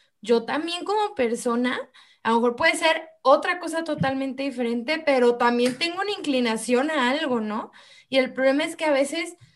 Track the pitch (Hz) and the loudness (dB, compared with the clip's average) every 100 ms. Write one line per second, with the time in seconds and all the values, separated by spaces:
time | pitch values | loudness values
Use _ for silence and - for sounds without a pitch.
0 | _ _ 208 233 226 285 339 349 381 427 | _ _ 0 0 0 -4 -4 -6 -2 -2
1 | 415 403 233 233 240 233 247 285 539 _ | -2 -2 -2 -2 -2 0 0 -4 -8 _
2 | _ _ - 233 240 240 330 330 320 320 | _ _ 0 2 2 2 2 2 2 0
3 | - _ 262 302 370 359 330 320 330 302 | -4 _ 4 4 4 -4 -4 -4 -4 -2
4 | 269 269 269 262 277 247 233 240 233 311 | -2 -2 -4 -4 -6 -4 -4 -2 -2 -2
5 | 302 262 240 240 240 240 247 247 339 359 | 0 4 4 4 2 2 0 0 -4 -4
6 | 403 392 294 254 240 226 233 247 302 311 | -6 -4 -2 0 0 -2 0 0 2 0
7 | 247 294 302 240 214 214 - - - - | 0 0 -2 -2 -4 -6 -10 -16 -20 -20
8 | - 262 262 254 262 277 320 320 311 269 | -2 0 0 2 2 2 0 -2 0 2
9 | 277 330 339 349 - | 0 -2 -6 -10 -20